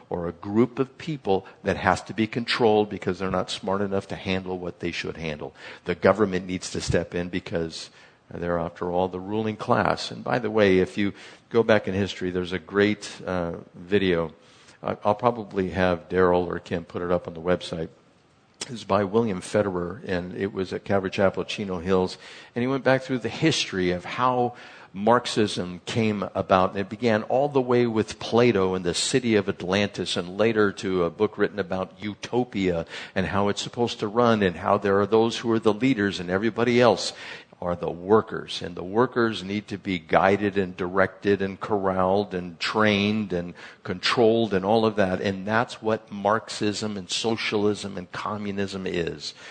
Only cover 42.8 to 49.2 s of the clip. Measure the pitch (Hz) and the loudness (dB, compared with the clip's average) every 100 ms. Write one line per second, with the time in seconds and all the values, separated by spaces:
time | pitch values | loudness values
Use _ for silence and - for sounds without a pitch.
42.8 | 107 101 104 107 101 87 87 85 - - | 4 4 2 0 -2 -4 -4 -12 -20 -14
43.8 | - 90 - - 110 117 113 98 95 113 | -10 -4 0 4 4 4 2 0 2 4
44.8 | 110 104 92 92 101 95 95 110 123 - | 4 2 2 2 -2 -2 0 0 0 -4
45.8 | 110 113 - 101 101 110 - - 107 101 | -2 -2 -4 -2 2 2 -2 -4 -2 -2
46.8 | 107 101 90 - 113 113 - 110 104 98 | -6 -8 -6 -4 -2 -2 -2 0 2 0
47.8 | 98 98 92 - 92 104 104 98 98 95 | -6 -10 -10 -8 -6 -6 -6 -4 -4 -4
48.8 | 92 87 80 76 | -4 -2 -4 -6